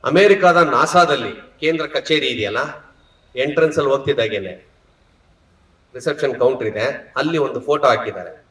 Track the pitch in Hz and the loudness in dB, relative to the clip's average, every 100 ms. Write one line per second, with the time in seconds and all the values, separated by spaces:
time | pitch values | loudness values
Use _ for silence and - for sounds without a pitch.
0 | 127 160 202 196 185 175 165 123 147 175 | 2 4 6 6 6 4 4 2 2 4
1 | 170 139 110 - - _ 156 160 151 139 | 4 2 -4 -12 -20 _ -2 -2 -4 -6
2 | - 160 - 117 101 110 147 - - _ | -2 -2 0 -4 -4 -4 -6 -10 -20 _
3 | _ _ _ 123 139 156 160 151 143 135 | _ _ _ -6 -2 0 0 0 0 0
4 | 139 131 110 104 92 87 _ _ _ _ | 0 -2 -2 -4 -8 -14 _ _ _ _
5 | _ _ _ _ _ _ _ _ _ 127 | _ _ _ _ _ _ _ _ _ -8
6 | 139 147 139 123 123 131 110 107 120 - | -6 -4 -4 0 0 0 -4 -4 -4 -6
7 | - 135 151 165 131 - - 147 139 110 | -10 -4 -2 -2 -2 -4 -2 2 2 2
8 | 110 95 85 - _ | -2 -10 -14 -18 _